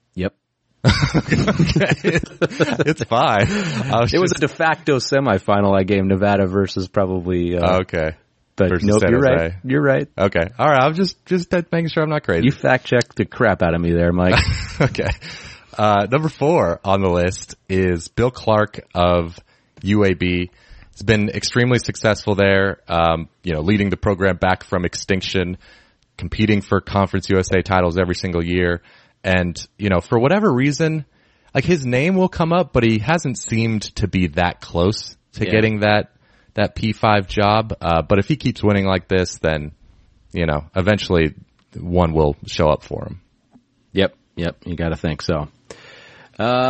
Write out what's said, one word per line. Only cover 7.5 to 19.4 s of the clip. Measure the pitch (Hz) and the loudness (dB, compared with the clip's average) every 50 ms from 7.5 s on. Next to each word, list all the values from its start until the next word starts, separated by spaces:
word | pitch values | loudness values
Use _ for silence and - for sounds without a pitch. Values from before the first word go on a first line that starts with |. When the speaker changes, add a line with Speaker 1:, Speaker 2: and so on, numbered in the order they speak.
| 87 | 0
Speaker 1:
uh, | 85 85 90 92 92 | 0 0 2 2 0
Speaker 2:
Okay. | 92 - - 85 78 78 - _ _ _ _ _ _ _ - | -2 -2 -4 -4 -4 -4 -6 _ _ _ _ _ _ _ -2
Speaker 1:
But | - 98 90 | 0 0 2
Speaker 2:
versus | 90 85 104 | 2 2 2
Speaker 1:
nope, | 101 104 107 | 2 2 2
Speaker 2:
San | 98 90 | 2 2
Speaker 1:
you're | 117 131 139 | 2 2 2
Speaker 2:
Jose. | 131 - 82 82 | 2 2 0 -2
Speaker 1:
right. | 82 92 92 - | -4 -6 -8 -6
You're | 127 131 147 | -2 -2 0
right. | 147 139 135 143 147 - - | 2 2 0 0 -2 -6 -4
Speaker 2:
Okay. | - 98 101 - 85 85 - - | -2 -2 0 0 0 -2 -2 -2
All | - 127 | -2 0
right. | 151 143 127 131 | 2 4 4 2
I'm | 151 160 | 2 2
just, | 175 190 - - _ _ | 0 -2 -4 -4 _ _
just, | - 180 180 170 - 185 | -4 -4 -2 -2 -2 -2
uh, | 175 170 - | -2 -2 -2
making | - 170 170 156 | -4 -2 -2 -2
sure | - 170 156 | -2 -2 -2
I'm | 156 | 0
not | 151 151 - | -2 -4 0
crazy. | - 90 85 117 | 0 2 4 4
Speaker 1:
You | 131 | 2
fact | - - - 131 131 123 - | 2 2 2 2 2 2 0
checked | - - 120 - _ - | 2 0 0 0 _ -2
the | - 101 | -4 -4
crap | - - - 123 107 92 - | -4 0 0 2 2 2 2
out | 95 85 82 | 2 0 2
of | 85 | 0
me | 85 85 | 0 2
there, | 85 85 85 87 87 | 2 2 2 2 2
Mike. | 90 90 92 - - | 2 2 4 4 2
Speaker 2:
<laughs> | 92 - - - - - - - | 2 0 -2 -4 -6 -10 -2 -2
Okay. | - - - - - - - - - - - - - - - - - - - | -2 0 0 -2 -2 -4 -4 -6 -8 -18 -18 -18 -18 -20 -20 -20 -20 -12 -4
Uh, | - 107 107 104 101 104 101 | 0 2 2 2 2 2 0
number | 123 151 156 156 | 0 0 0 -2
four | - - 139 151 180 151 101 85 85 - - | -4 0 0 2 2 2 2 0 -2 -2 0
on | 98 95 98 | 0 0 2
the | 98 92 | 2 2
list | 87 87 87 92 98 - - - - _ _ - | 2 2 0 0 -2 -6 -12 -18 -20 _ _ -4
is | 95 95 95 90 87 85 - - | 0 0 2 2 0 -2 -4 -6
Bill | - - 117 127 | -2 -2 -2 -2
Clark | - - - 117 110 107 104 - - - - _ - | -2 -4 -2 0 2 2 0 -2 -4 -16 -16 _ 0
of | 92 87 87 87 87 85 85 82 - | 2 2 4 4 2 0 -2 -10 -16